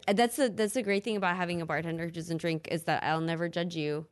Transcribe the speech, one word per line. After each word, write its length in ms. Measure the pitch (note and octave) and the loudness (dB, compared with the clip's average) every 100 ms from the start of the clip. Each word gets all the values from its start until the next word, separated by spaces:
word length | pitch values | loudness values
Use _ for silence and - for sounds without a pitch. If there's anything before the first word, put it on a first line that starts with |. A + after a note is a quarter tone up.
| - | 2
that's 320 | G3+ A#3+ - | 4 4 4
a, 100 | C4 | 0
that's 260 | F#3+ G#3+ C4 | 2 0 0
a 60 | |
great 200 | G3+ G3+ | 2 0
thing 140 | A#3 G#3+ | 0 0
about 180 | F#3 | 0
having 260 | F3+ F3 F3 | 0 0 -2
a 40 | D#3+ | -2
bartender 380 | D3+ E3 E3 | -2 -2 -4
who 60 | E3+ | -4
doesn't 260 | E3 E3+ E3 | -6 -4 -2
drink 320 | E3+ D#3+ - | 0 -2 -2
is 140 | D#3+ | -2
that 180 | D#3+ D#3 | 0 0
I'll 200 | - D#3+ | 2 0
never 260 | E3 E3 E3+ | 0 0 -2
judge 260 | E3+ F3 | -2 -2
you. 320 | E3+ D3+ D3 D#3 | -2 -2 -2 -4